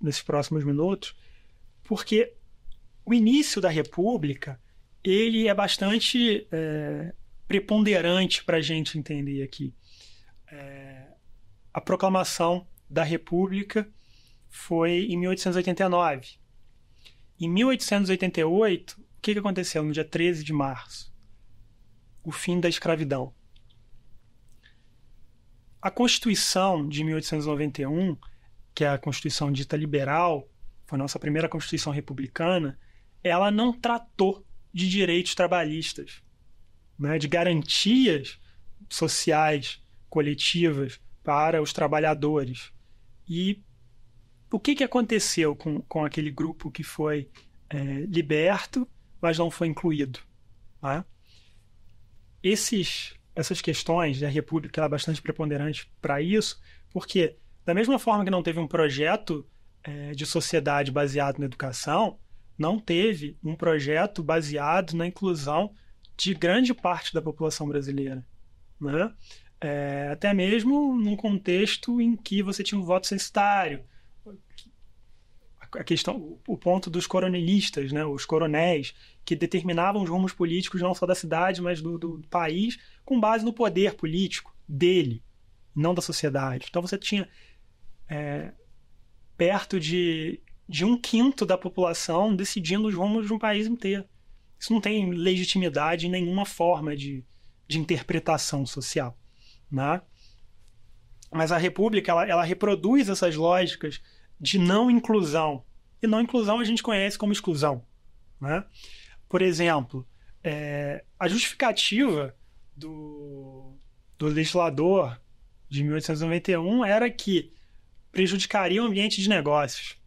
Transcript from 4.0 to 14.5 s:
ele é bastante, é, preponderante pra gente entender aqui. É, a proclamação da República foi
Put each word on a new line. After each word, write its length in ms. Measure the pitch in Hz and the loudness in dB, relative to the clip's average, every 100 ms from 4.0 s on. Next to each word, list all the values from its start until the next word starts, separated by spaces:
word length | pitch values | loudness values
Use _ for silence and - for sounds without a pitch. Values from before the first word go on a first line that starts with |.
| 202 247 147 131 - 131 - - - - | 0 2 -2 -4 -8 -14 -18 -20 -20 -6
ele 420 | 190 190 226 226 220 | 2 4 4 4 2
é 80 | |
bastante, 920 | 196 180 - 196 220 - 247 240 208 - | 4 2 0 2 2 2 2 4 2 -2
é, 600 | 160 156 151 147 147 165 - - - - | -4 -4 -4 -4 -6 -8 -12 -16 -14 -2
preponderante 960 | 196 202 214 214 190 170 180 190 - | -2 2 2 4 4 4 2 2 0
pra 160 | - 165 | 0 0
gente 340 | 151 160 151 156 | 2 -2 -2 -6
entender 460 | 135 147 139 139 | -6 -6 -4 -6
aqui. 320 | 139 - 139 - - - - - - - - | -6 -8 -10 -10 -20 -20 -20 -20 -20 -20 -20
É, 580 | 147 139 139 139 131 139 - - - - - - | -18 -18 -18 -18 -20 -20 -20 -20 -20 -20 -20 -12
a 60 | 160 | -10
proclamação 880 | - 185 190 185 180 - 170 180 - - - | -4 0 2 2 0 0 2 0 -4 -20 -6
da 140 | 143 | -2
República 880 | 156 165 - 170 190 190 202 220 208 - - - - - | 0 -2 -2 0 0 -2 -2 -2 -4 -10 -20 -20 -20 -20
foi 580 | - | -20